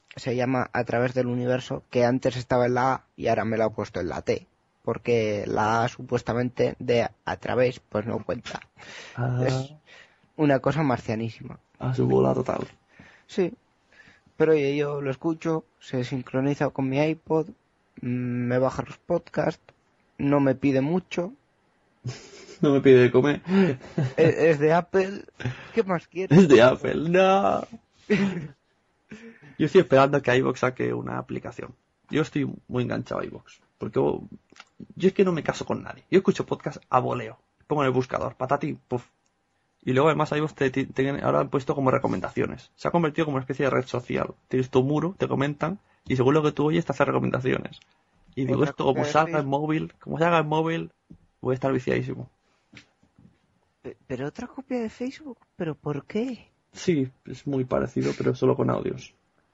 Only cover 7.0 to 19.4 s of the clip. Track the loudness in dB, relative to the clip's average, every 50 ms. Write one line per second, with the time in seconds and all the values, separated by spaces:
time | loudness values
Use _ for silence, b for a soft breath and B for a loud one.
7 | 0 -2 -4 _ -8 -8 -8 -6 -4 -2 0 2 2 0 0 -4 _ _ -6 -4
8 | -4 -4 -6 -6 -4 -6 -8 -8 -8 -12 -12 -14 -14 _ _ B B B B B
9 | B B B -6 -4 -2 -2 0 0 0 -2 -2 -4 -8 -12 -20 b b b b
10 | b b b b b b _ 0 2 4 4 4 2 0 0 0 0 0 0 -2
11 | -2 -4 -6 -4 -4 -8 -8 -10 -16 -16 -18 -18 _ _ _ -8 -6 -4 -2 0
12 | 0 2 4 4 4 2 2 0 -2 -4 -4 -6 -6 -10 -12 _ _ B B B
13 | B B B B B B -4 -2 -2 -2 -4 -8 _ _ _ _ _ b b b
14 | b b b b b b _ 0 2 4 4 4 2 0 0 -2 -2 -4 -4 -6
15 | -4 -4 -6 -4 -2 -4 -4 -2 -2 -4 -4 -4 -4 _ _ _ -14 -6 -4 -4
16 | -4 -4 -4 -6 -6 -4 -2 -2 0 0 0 0 -2 -2 -2 -2 -4 -2 0 0
17 | 0 0 -2 -4 _ -2 0 0 0 -2 -8 _ _ _ _ _ _ _ -18 -12
18 | -8 -6 -6 -4 -4 -4 -4 -4 -2 0 2 2 2 0 -2 -4 -8 -8 -10 -14
19 | _ -4 -4 -4 -4 -4 -4 -2